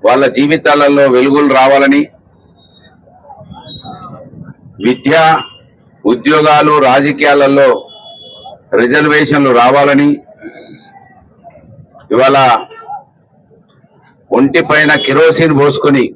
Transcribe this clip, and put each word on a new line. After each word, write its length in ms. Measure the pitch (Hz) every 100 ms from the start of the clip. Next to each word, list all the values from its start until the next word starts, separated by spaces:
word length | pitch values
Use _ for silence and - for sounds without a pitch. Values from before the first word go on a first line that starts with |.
వాళ్ళ 220 | - 127 135
జీవితాలలో 800 | 117 143 160 156 143 143 143 139
వెలుగులు 460 | 123 131 139 147
రావాలని, 520 | 135 131 139 139 139 147 _ _ _ _ _ _ _ _ 740 807 740 880 784 - 807 831 679 740 740 640 - 539 - - - - -
విద్య, 540 | 104 127 135 156 160 160 - - _ _ _ _ 101
ఉద్యోగాలు, 720 | 120 131 156 151 151 151 151
రాజకీయాలలో 1080 | 135 131 143 143 147 143 139 139 135 120 - - - - - - - - _
రిజర్వేషన్లు 760 | 101 120 147 151 147 147 147 139
రావాలని, 600 | 123 120 139 143 139 143 147 - - - - - - - - 762 _ _ _ - - - - - - -
ఇవాళ 560 | 110 131 139 131 113 - - - - - _ _ _ _ _ _ _ _ _ _ _ _
ఒంటి 320 | - 139 160
పైన 300 | 165 151 151
కిరోసిన్ 680 | 147 135 139 160 156 160 143
పోసుకొని 540 | 143 135 - 139 120